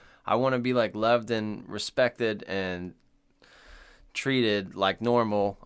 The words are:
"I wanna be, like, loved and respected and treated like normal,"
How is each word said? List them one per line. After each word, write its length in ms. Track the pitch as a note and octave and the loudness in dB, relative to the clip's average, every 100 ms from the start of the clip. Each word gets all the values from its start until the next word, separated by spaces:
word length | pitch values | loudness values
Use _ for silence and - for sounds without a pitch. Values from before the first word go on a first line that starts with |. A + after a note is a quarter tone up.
| - - - | -20 -12 -2
"I 80 | |
wanna 240 | A2 C3 B2+ | 2 2 0
be, 140 | B2 | 0
like, 200 | B2 G#2+ | 2 2
loved 360 | G#2+ A2 A#2+ A2 | 2 2 2 2
and 380 | A2+ G#2+ G#2 - | -2 -2 -6 -10
respected 720 | G#2 - - B2 - A2+ G#2 - | -8 -6 0 0 2 -2 -2 -6
and 460 | F#2+ F#2+ F2+ F2+ - _ _ _ _ _ - - - - - - | -4 -4 -6 -8 -12 _ _ _ _ _ -20 -20 -20 -20 -20 -16
treated 640 | - C3+ C3 A2 G#2 F#2+ | -8 0 2 4 2 -2
like 260 | F#2+ F#2+ F#2+ | -2 0 0
normal," 580 | A#2 A#2+ A2+ G#2 G2+ G2 | 2 2 2 0 0 -2